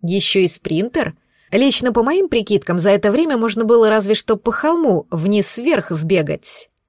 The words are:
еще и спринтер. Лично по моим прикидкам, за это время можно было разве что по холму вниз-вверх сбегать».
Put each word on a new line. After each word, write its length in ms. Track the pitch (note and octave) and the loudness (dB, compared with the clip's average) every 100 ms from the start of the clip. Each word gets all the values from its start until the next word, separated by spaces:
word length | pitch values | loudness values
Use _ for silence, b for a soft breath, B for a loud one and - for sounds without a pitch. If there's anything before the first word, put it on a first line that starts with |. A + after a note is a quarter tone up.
еще 380 | E3+ G3 - F#3+ | -4 -2 0 2
и 80 | F3 | 0
спринтер. 680 | - - D#3+ A3 D#4+ D#3 - _ _ _ | -2 -4 -2 -2 -2 -4 -6 _ _ _
Лично 420 | G3+ C#4 - B3 | 2 2 2 0
по 100 | A#3 | 0
моим 260 | A#3 F4 F#4+ | 0 0 0
прикидкам, 500 | A#3 G#3 G#3 - F3 | 0 0 -2 0 0
за 120 | F#3 | 2
это 200 | G3+ G#3 | 2 2
время 280 | A#3 E4 B3+ | 0 0 0
можно 260 | A3+ A3 | -2 -2
было 240 | A3 A#3+ A3 | 2 4 4
разве 260 | A3 G3+ | 2 0
что 220 | G#3+ - G#3+ | -2 0 -2
по 160 | - | -2
холму 540 | A3 D4+ E4+ D4+ F3 - | -2 0 0 2 0 -2
вниз-вверх 800 | E3+ F3 G#3 G3 - B3+ C#4 - | -4 0 0 0 -2 0 0 -2
сбегать». 800 | E3 D#3+ F#3 D3+ D3 - - - _ | -6 0 0 0 -6 -10 -14 -16 _